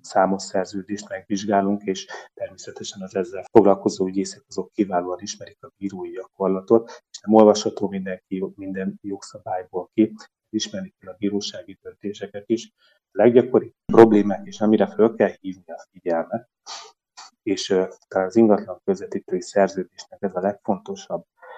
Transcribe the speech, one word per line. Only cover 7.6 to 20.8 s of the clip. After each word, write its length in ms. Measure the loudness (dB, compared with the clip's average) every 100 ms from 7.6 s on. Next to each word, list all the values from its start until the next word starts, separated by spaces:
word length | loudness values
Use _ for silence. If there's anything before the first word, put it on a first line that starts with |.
| 0 -4 -6
mindenki, 580 | -6 -8 -10 _ -8 -8 -8
minden 440 | -10 -6 -6 -8
jogszabályból 880 | -10 -12 -12 -16 -8 -8 -8 -10 -4
ki, 220 | 0 0 0 -20 _ _
ismerni 440 | -6 -6 -8 -12 _
kell 160 | -20
a 20 | -8
bírósági 600 | -4 -4 -6 -12 -16 -20
döntéseket 680 | -20 -14 -12 -12 -12 -14 -4
is. 220 | -4 -4 _
A 300 | _ _ _
leggyakoribb 600 | 2 4 6 4 0 -2 _ 2
problémák, 600 | 8 8 8 2 -4 -8
és 160 | -2
amire 260 | 2 4 2
föl 280 | 2 2 2
kell 160 | 0 0
hívni 320 | -12 -14 -16
a 160 | -18 -18
figyelmet, 580 | -12 -4 -4 -4 -10 -12 _ -18 -18 -18 _ _ -20 -20 _
és, 260 | -6 -4 0
ö, 180 | 0 0 -6 _
talán 200 | -4 0
az 80 | 4
ingatlan 460 | 6 4 0 -8
közvetítői 580 | -4 -4 -4 -10 -6 -8
szerződésnek 800 | -2 0 0 0 -10 -14 -20 -8
ez 140 | -6 -4
a 40 |
legfontosabb, 840 | -4 -4 -6 -6